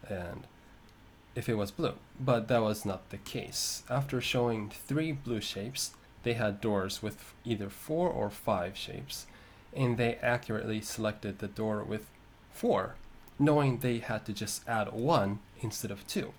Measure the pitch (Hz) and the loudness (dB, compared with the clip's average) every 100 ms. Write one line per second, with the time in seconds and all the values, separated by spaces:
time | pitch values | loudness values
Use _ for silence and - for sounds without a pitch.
0 | - 95 87 82 - - - - - - | -6 -6 -6 -8 -12 -20 -20 -20 -20 -20
1 | - - - - 110 110 101 - 160 - | -20 -20 -10 -6 0 0 0 0 -2 -2
2 | - - 131 120 110 120 110 104 104 92 | -14 -6 2 2 4 4 4 2 -2 -4
3 | - 98 - - - - - - - 127 | -6 -12 -8 -8 -6 -4 -2 -4 -2 -2
4 | 139 127 120 127 120 113 104 - - 139 | 0 0 2 2 4 2 -2 -8 -2 0
5 | 160 143 120 117 - - 107 139 - - | 2 -2 -2 -2 -2 -4 -6 -4 -6 -8
6 | - - 117 117 107 101 113 101 95 - | -20 -6 -2 2 2 2 2 2 2 -2
7 | 107 101 - - 117 107 98 - - 156 | -6 -6 -14 -14 -2 -2 -2 -8 -2 2
8 | 175 - 104 - - 98 90 - - - | 2 2 -2 -2 0 2 0 -4 -8 -8
9 | 135 - - - - - - - 127 117 | -8 -10 -12 -18 -20 -20 -12 0 2 4
10 | 117 117 123 123 - 107 110 110 107 - | 2 2 2 0 0 -2 0 -2 -4 -2
11 | 107 107 104 98 104 101 110 104 107 107 | -2 0 -6 -4 -6 -2 -2 0 -2 -6
12 | - - - - - - 233 127 92 - | -6 -20 -20 -20 -20 -2 2 2 2 -6
13 | - - - - 147 151 139 120 123 117 | -16 -18 -20 4 6 8 6 4 2 0
14 | - 110 - 101 107 - - 113 104 107 | 0 -4 -2 -6 -4 -6 -2 0 0 0
15 | 127 160 98 101 - - 113 - 113 98 | 4 4 4 0 -8 -6 -6 -4 -6 -8
16 | - - - | -4 -4 -4